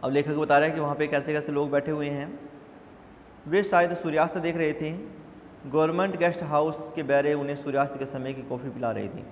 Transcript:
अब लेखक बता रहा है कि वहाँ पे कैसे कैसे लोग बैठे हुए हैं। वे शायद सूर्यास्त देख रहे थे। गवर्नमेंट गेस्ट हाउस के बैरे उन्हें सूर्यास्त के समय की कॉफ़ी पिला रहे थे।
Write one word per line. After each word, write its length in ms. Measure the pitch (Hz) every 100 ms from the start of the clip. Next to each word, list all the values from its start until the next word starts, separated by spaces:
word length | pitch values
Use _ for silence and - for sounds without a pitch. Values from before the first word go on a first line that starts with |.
अब 80 | 131
लेखक 220 | 143 147
बता 240 | 147 151 143
रहा 100 | 156
है 80 | 160
कि 40 |
वहाँ 160 | 147 143
पे 120 | 151
कैसे 260 | 151 143
कैसे 180 | 151 147
लोग 200 | 143 143
बैठे 200 | 143 143
हुए 180 | 151 147
हैं। 300 | 143 147 - - - - - - - - - - - -
वे 160 | 180
शायद 300 | 202 180 175
सूर्यास्त 440 | 170 170 156 165 185
देख 200 | 165 165
रहे 160 | 156
थे। 180 | 151 156 170 220 - - - - - 143
गवर्नमेंट 500 | 147 160 170 190 180
गेस्ट 260 | 170 170
हाउस 480 | 151 147 156 156 - -
के 80 |
बैरे 300 | 139 139 143
उन्हें 220 | 147 143 143
सूर्यास्त 420 | 147 135 139 139
के 80 | 131
समय 280 | 135 131
की 80 | 135
कॉफ़ी 280 | 123 123 131
पिला 220 | 120 120
रहे 160 | 107 101
थे। 160 | - 101